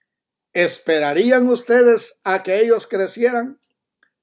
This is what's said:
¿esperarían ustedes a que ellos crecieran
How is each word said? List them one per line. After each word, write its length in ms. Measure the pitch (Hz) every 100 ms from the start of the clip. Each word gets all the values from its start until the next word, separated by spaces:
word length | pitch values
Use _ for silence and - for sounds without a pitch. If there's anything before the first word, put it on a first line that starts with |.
| _ _ _ _ _
¿esperarían 960 | 175 170 - - 160 147 151 240 254 247
ustedes 720 | 240 - 240 240 226 - -
a 200 | 196 185
que 180 | 185 196
ellos 260 | 233 220 -
crecieran 720 | 190 190 - 240 240 247 277 _ _ _ _ _ _